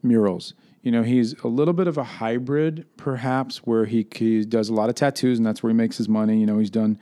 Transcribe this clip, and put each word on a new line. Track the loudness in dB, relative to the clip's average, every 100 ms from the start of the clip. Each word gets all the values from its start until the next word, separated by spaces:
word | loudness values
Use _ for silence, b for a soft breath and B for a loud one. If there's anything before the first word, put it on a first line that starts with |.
murals. | 2 4 4 0 -8 b b b -2
You |
know, | 0
he's | 2 2 0 -2
a | -4
little | 0 2
bit | 2 0
of | -2
a |
hybrid, | -6 -6 -4 -2 -2 0 0 -2 -10 -10
perhaps, | -6 -4 -2 -2 -2 -6 -2
where | 0 2
he, | 0 -2 -2
he | 0 2 2
does | 0 0
a |
lot | 0 0
of | 0
tattoos, | 0 0 0 2
and | 0
that's | 0
where | 0
he | 0
makes | 0 -2
his | -2
money. | 0 2 2
You | 2
know, | 0
he's | 0
done | 0 0 -2